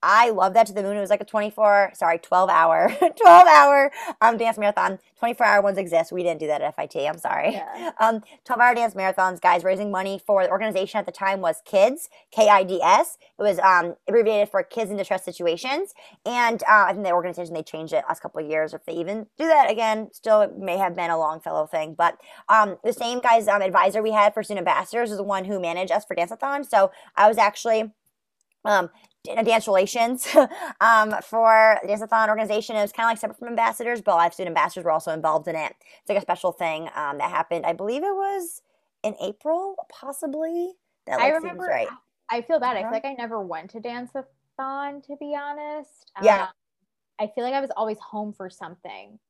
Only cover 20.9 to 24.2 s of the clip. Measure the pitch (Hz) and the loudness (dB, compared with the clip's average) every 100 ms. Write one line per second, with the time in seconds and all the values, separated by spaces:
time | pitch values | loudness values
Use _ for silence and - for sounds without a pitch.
20.9 | 170 170 165 156 160 160 160 156 165 156 | -2 -4 -2 -2 -4 -8 -6 -4 -6 -8
21.9 | 156 170 - - - - 214 214 185 214 | -2 -2 -2 -16 -20 2 2 4 -2 -6
22.9 | 233 233 247 247 233 208 202 190 185 185 | -4 -4 -4 2 2 4 0 2 2 2
23.9 | 208 220 214 | 0 -2 2